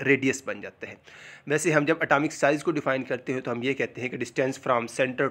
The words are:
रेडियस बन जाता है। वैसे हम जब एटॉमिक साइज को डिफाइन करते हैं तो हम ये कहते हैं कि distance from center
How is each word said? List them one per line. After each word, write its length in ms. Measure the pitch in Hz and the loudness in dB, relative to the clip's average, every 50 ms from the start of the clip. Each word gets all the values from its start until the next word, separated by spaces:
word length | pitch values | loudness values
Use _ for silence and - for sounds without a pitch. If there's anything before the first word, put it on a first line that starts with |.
रेडियस 420 | 135 135 139 135 135 135 127 - - | 4 4 4 4 4 0 0 0 -6
बन 140 | - 101 104 | -8 -8 -8
जाता 260 | 98 95 - _ - | -10 -14 -14 _ -16
है। 100 | - 107 - _ - - - - - - - _ 139 | -16 -16 -20 _ -20 -20 -20 -20 -20 -20 -18 _ -2
वैसे 220 | 143 156 - 175 | -2 0 2 4
हम 140 | 156 151 147 | 4 4 4
जब 140 | 143 160 160 160 | 4 2 0 2
एटॉमिक 300 | - 151 143 147 156 - | 2 4 4 4 0 0
साइज 300 | - - 139 151 147 147 | 2 2 2 2 2 0
को 80 | 180 | -2
डिफाइन 320 | 160 151 - 147 131 131 127 | -2 0 0 0 0 0 -2
करते 300 | - 135 120 - - 131 | -4 -6 -6 -4 -4 -4
हैं 80 | 131 | -4
तो 100 | - 131 | -4 -4
हम 120 | 120 117 120 | -4 -2 -2
ये 100 | 135 131 | -2 0
कहते 280 | - 123 113 - 120 | -2 -2 -4 -4 -8
हैं 80 | 120 127 | -8 -8
कि 80 | 131 | -6
distance 420 | 127 123 120 - - 135 131 135 - | -6 -8 -4 -2 0 0 0 -2 -4
from 300 | - - 127 117 117 113 | 0 0 0 0 0 -2
center 400 | - - 135 127 123 131 143 131 | -2 -2 -2 0 0 -2 -2 -2